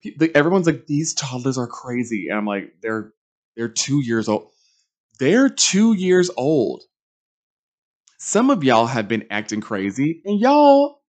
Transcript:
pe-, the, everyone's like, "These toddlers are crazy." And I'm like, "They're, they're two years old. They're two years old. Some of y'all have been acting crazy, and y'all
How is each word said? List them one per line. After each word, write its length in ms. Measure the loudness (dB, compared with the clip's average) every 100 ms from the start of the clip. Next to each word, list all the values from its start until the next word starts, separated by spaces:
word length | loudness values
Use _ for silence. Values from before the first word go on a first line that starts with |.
pe-, 140 | -16 -2
the, 180 | 2 2
everyone's 300 | 2 2 0
like, 220 | -2 -4
"These 260 | -4 -4
toddlers 440 | -6 -8 -6 -6 -6
are 100 | -8
crazy." 600 | -10 -8 -6 -4 -6 -4
And 80 | -4
I'm 80 | -4
like, 280 | -6 -8 _
"They're, 320 | -8 -6 -8 _ _ _ _ -8
they're 140 | -8
two 340 | -6 -2 -2
years 240 | 0 -2 0
old. 240 | -2 -4 _ _ _ _ _ _ _
They're 300 | 0 4 2
two 440 | 0 -2 2 2
years 360 | 2 2 2 2 -2
old. 480 | 0 0 0 -4 -14 _ _ _ _ _ _ _ _ _ _ _ _ _
Some 320 | -2 0 2
of 140 | 2
y'all 240 | 4 4 2
have 200 | -2 -4
been 200 | -4 -4
acting 320 | -8 -6 -8
crazy, 600 | -6 -4 -4 -2 -4 -4 -4
and 140 | 0
y'all 600 | 2 4 6 6 4 -4 _